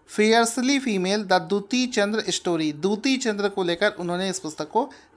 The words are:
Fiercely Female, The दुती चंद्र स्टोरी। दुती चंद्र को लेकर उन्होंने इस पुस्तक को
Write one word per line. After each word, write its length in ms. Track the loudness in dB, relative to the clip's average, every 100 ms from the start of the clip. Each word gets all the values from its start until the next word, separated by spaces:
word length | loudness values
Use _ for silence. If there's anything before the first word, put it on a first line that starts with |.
| -6 2
Fiercely 580 | 4 6 4 0 0 0
Female, 420 | 0 0 0 -2 2
The 120 | 2
दुती 440 | 2 -4 0 -2 0
चंद्र 360 | 0 0 0 -2
स्टोरी। 420 | -4 0 0 0
दुती 420 | -2 -2 0 0 0
चंद्र 320 | -2 -2 -2
को 140 | -2
लेकर 320 | -2 0 0 -2
उन्होंने 300 | -4 -4 -4
इस 100 | -6
पुस्तक 300 | -8 -8 -4
को 200 | -2 -2 -6 _